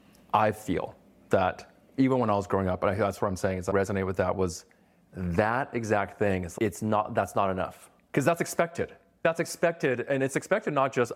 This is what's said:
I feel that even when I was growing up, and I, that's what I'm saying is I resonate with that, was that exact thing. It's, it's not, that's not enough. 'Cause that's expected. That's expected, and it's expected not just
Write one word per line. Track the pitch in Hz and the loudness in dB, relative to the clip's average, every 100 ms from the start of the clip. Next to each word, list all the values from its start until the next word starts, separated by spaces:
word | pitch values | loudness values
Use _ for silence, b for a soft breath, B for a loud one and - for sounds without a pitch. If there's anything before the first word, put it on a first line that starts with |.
| b b b | b b b
I | 107 107 | 2 2
feel | 101 - 82 - - _ - - | 0 -4 -4 -4 -14 _ -16 0
that | - 90 - - _ _ - | 2 2 -2 -14 _ _ 2
even | 131 131 | 2 4
when | 113 | 2
I | |
was | 101 95 | 0 2
growing | 98 92 | 0 2
up, | 92 | 2
and | 98 | 0
I, | |
that's | 98 101 98 | 2 0 0
what | 104 | -4
I'm | 92 | -2
saying | 98 92 | -2 -2
is | 92 | 0
I | |
resonate | 98 98 98 95 | 0 0 -2 -2
with | 95 | 0
that, | 90 | 0
was | 92 92 85 - b b b _ | 0 -2 -2 -14 b b b _
that | 92 90 85 107 120 139 | -8 -2 0 2 0 -2
exact | 120 110 104 98 - | -4 0 0 0 -2
thing. | 104 92 | 0 0
It's, | 87 - | -2 -2
it's | 113 - | -2 -2
not, | 110 107 - | -2 0 0
that's | 113 98 | -2 -2
not | 110 98 | 0 -2
enough. | 92 82 - - _ _ | -2 -6 -8 -20 _ _
'Cause | - | 0
that's | 143 170 | 0 0
expected. | 180 - 170 - - - _ _ | -4 -2 -2 -2 -6 -8 _ _
That's | 165 160 | -2 0
expected, | - - 170 170 147 120 - | -4 0 0 0 -2 -2 -2
and | 135 | 0
it's | 135 151 | 0 -2
expected | - 208 - | -2 -2 0
not | 143 135 | 0 0
just | 131 117 | 2 0